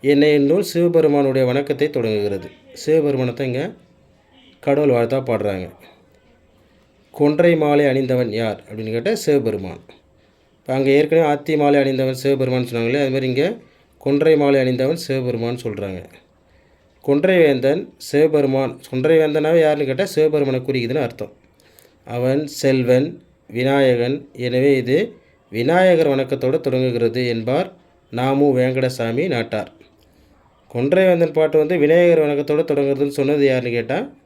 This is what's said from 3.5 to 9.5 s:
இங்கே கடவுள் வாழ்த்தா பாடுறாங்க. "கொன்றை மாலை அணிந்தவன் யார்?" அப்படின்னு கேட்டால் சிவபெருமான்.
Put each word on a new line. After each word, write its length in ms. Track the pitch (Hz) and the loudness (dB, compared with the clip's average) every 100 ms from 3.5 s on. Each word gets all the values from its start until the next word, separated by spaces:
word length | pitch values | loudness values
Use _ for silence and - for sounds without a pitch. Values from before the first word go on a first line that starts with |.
இங்கே 140 | 123 170 - _ _ _ _ _ _ _ _ | -4 -6 -10 _ _ _ _ _ _ _ _
கடவுள் 300 | - 143 147 | 0 2 2
வாழ்த்தா 240 | 120 117 135 | 2 2 -2
பாடுறாங்க. 460 | 127 110 104 95 90 - - _ _ _ _ _ _ _ _ _ _ _ _ | -2 -2 -2 -4 -8 -16 -20 _ _ _ _ _ _ _ _ _ _ _ _
"கொன்றை 380 | - 147 151 170 165 | 0 0 4 2 4
மாலை 280 | 151 143 143 | 2 2 2
அணிந்தவன் 460 | 131 131 127 120 | 0 0 0 0
யார்?" 260 | 107 113 101 | -2 -4 -6
அப்படின்னு 300 | - 110 110 | -10 -10 -6
கேட்டால் 280 | 117 135 226 | -4 -2 -4
சிவபெருமான். 580 | - 143 117 | 0 0 0